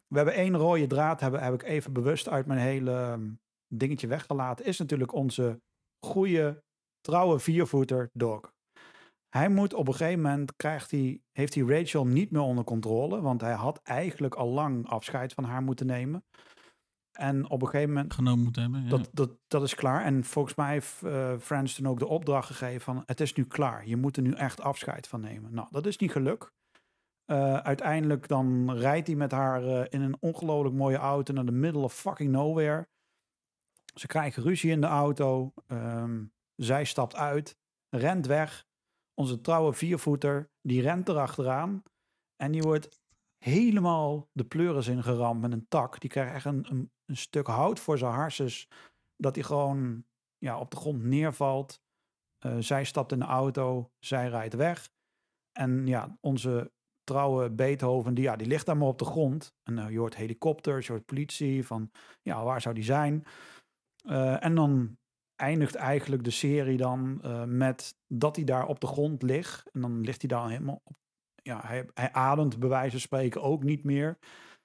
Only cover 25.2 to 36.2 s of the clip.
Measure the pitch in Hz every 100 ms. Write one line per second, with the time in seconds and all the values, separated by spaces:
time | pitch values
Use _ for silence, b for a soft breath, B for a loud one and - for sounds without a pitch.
25.2 | 107 107 110 113 110 139 180 202 185 147
26.2 | 131 226 - _ _ _ _ _ _ _
27.2 | - 143 139 135 - 160 - 160 151 143
28.2 | - 135 131 127 127 123 131 156 165 147
29.2 | 139 131 135 127 123 127 127 139 135 135
30.2 | 170 165 165 147 139 131 135 131 135 143
31.2 | 139 135 123 123 160 147 131 - 196 -
32.2 | 143 135 151 160 151 151 170 _ _ _
33.2 | _ _ _ _ _ _ _ - - 156
34.2 | 147 127 127 185 165 156 147 147 147 143
35.2 | 135 131 131 - - 120 113 117 117 113